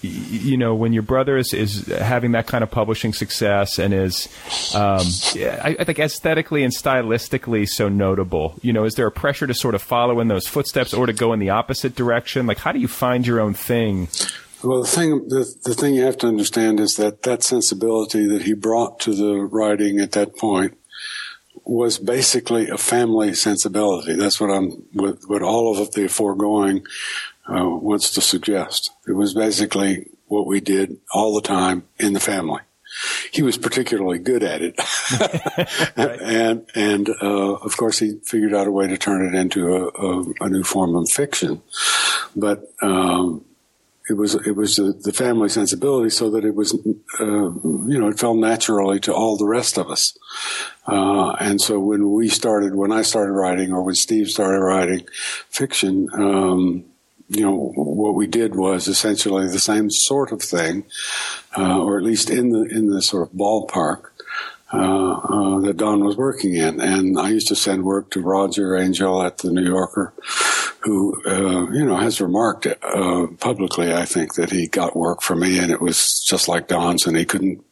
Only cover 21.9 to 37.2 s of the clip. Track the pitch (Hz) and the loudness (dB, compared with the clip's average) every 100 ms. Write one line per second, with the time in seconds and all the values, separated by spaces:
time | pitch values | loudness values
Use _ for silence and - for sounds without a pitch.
21.9 | 110 95 127 123 123 - 117 107 107 - | 0 -2 0 2 0 0 0 0 -2 0
22.9 | 123 117 110 104 90 107 98 107 98 104 | 2 4 4 2 0 0 0 0 0 0
23.9 | 90 82 82 101 - 104 98 92 82 - | 0 -2 0 0 0 0 0 -2 -4 -8
24.9 | 98 98 - 95 101 92 113 113 101 107 | -4 -2 -4 -4 -2 0 2 2 0 -2
25.9 | 110 95 - 104 95 104 107 98 98 - | 0 0 2 0 2 2 4 4 2 -4
26.9 | - - - - _ - 92 90 82 104 | -12 -8 -8 -10 _ -6 -2 0 0 0
27.9 | 101 - - - 92 110 98 80 - - | 0 0 2 2 0 0 -2 -2 -4 -6
28.9 | _ - 95 101 98 110 101 104 98 98 | _ -4 0 0 2 0 0 0 0 0
29.9 | 92 - _ _ 104 - 98 98 95 95 | -2 -6 _ _ -2 0 0 2 0 0
30.9 | - - 107 107 104 104 95 92 90 - | -6 -4 0 2 0 0 0 0 -2 -6
31.9 | - 107 98 - 98 82 73 - _ - | -4 0 0 0 -2 -4 -8 -10 _ -16
32.9 | - - - - - 139 107 - 131 120 | -10 -6 -6 -4 0 2 0 -2 -2 0
33.9 | 107 95 87 87 - 98 78 85 - - | 0 0 -2 0 0 0 -2 -4 -4 -4
34.9 | - - 127 202 165 160 - 175 - 156 | -4 -2 0 0 -2 -4 -4 -4 -2 -2
35.9 | - 131 120 113 113 113 113 - 113 104 | 0 -2 -2 -2 2 2 0 -4 -2 2
36.9 | 101 101 113 | 2 0 0